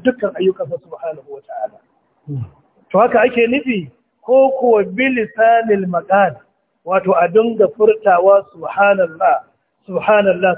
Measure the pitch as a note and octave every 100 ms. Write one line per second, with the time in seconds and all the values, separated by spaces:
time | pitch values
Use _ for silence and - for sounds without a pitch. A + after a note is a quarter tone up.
0 | B3+ B3 G3 - F#3+ F#3 D#3+ E3+ E3 -
1 | E3 D#3 C#3+ C#3 - A#2 G#2+ - _ _
2 | _ _ - C#3 G2 _ _ _ - F#3+
3 | A#3+ A#3+ B3 A#3+ A#3 C4+ C4 G#3 C#3 _
4 | _ _ - C4 C4+ C4 A#3+ G#3+ F#3+ F#3+
5 | C4+ B3 G#3+ - A3+ A#3 A3+ G3+ F#3 E3+
6 | - G3 F#3 C3 _ _ _ _ E3 F#3+
7 | F#3 E3+ F3 G#3 A#3 G#3+ F#3+ - G#3+ G#3+
8 | G3+ F3 F#3+ G3+ G3 E3+ D#3 F3 G3+ G3
9 | E3+ D#3+ F#3 C3 - _ _ _ - F3
10 | G3+ G#3 G3 F3+ F#3